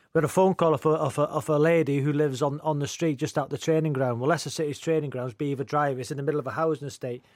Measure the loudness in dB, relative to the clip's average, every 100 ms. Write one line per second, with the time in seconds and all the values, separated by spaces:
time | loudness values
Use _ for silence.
0 | _ 0 2 4 4 4 2 4 2 2
1 | 0 0 0 -2 0 2 4 4 4 2
2 | 0 2 0 0 -2 -2 -2 -2 -4 -2
3 | -2 0 -2 -2 -4 -4 0 2 2 0
4 | 0 0 0 0 -2 -4 -4 -4 0 0
5 | 0 -6 -8 -4 -4 -2 -2 0 0 -2
6 | -6 -4 -2 -2 -4 -2 0 -2 -6 -10
7 | -10 -10 -12